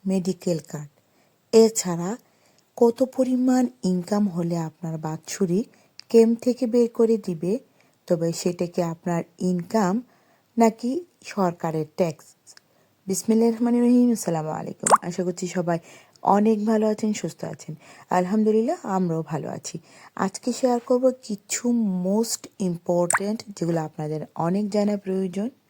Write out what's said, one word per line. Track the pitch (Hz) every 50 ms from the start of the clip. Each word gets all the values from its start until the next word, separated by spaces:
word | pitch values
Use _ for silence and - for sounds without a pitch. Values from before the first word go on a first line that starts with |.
| _
মেডিকেল | 190 190 190 175 185 180 - - 180 170 156 143 -
কার্ড। | - 151 151 147 _ _ _ _ _ _ _ _ _ _ _ _
এছাড়া | - 220 226 220 220 - - 180 170 170 170 185 220 - _ _ _ _ _ _ _ _ _ _ _
কত | - 240 233 233 -
পরিমাণ | 262 254 - - 262 247 254 247 254 262 254 254 254 247 - _ -
ইনকাম | 185 185 180 175 - 208 208 208 202
হলে | 165 175 170 170 170
আপনার | 170 160 156 _ _ 175 165 160 156
বাৎসরিক | 156 156 156 160 _ - - - 202 170 175 196 254 - _ _ _ _ _ - _ _
ক্যাম্প | - 226 226 226 233 226
থেকে | - 247 233 - 262
বের | 226 220 240 240 233
করে | - - 233 220 233
দিবে? | 214 214 - 175 151 170 175 208 269 - _ _ _ _ _ _ _ _
তবে | - 180 160 165 165
সেটা | 165 - - 180 175 - 180
কি | 170 - -
আপনার | 175 165 165 - _ 185 175 170 - _ _ _
ইনকাম | - 185 180 175 170 - - 220 202 175 190 247 254 _ _ _ _ _ _ _ _ _ _ 233
নাকি | 233 226 220 220 - 240 269 349 359 _ _ _ -
সরকারের | - - 208 190 175 170 _ - 165 156 160 156 151 _
ট্যাক্স? | - 185 165 151 - - - _ _ _ - - - _ _ _ _ _ _ _ _ _
বিসমিল্লাহির | 190 190 185 - - 220 226 226 233 226
রহমানির | 226 240 240 233 240
রহিম। | 240 240 247 247 247 247
আসসালামু | 233 214 - - 170 160 156 156
আলাইকুম। | 156 160 170 - - _ - - - - - 175
আশা | 170 - 180
করছি | 180 175 175 185
সবাই | 175 - 185 170 170 170 165 _ - - - - _ _ _
অনেক | - - 190 202 208 220 226 208 208
ভালো | 220 220 214 214 214
আছেন, | 214 - - 214
সুস্থ | 208 - - 165 147 _ -
আছেন। | 160 160 - - - 156 - - - - - - _
আলহামদুলিল্লাহ, | - 180 180 180 202 220 220 214 214 220 226 254 339 349
আমরাও | - - 196 190 185 175 160 160 160
ভালো | - 160 143 - -
আছি। | - - _ - - 165 _ _ - - - - _
আজকে | - - 196 - - - 247
শেয়ার | 240 - - 254 247 240
করব | 233 - 254 247 254 262 254 254
কিছু | - - 208 196 _ _ - - - 240 240 233 226 202 185 180 180
most | 185 196 214 233 226 - - - - _ _ 202
important, | 180 170 170 _ - 175 175 175 175 - - 196 208 220 233 - - 202 -
যেগুলো | 170 165 170 165
আপনাদের | 156 156 _ - 151 151 156 156 151 - _
অনেক | - 160 170 185 202 214 202
জানা | 196 208 208 208 208
প্রয়োজন। | 202 _ 190 190 190 190 185 175 196 208 262 - _ _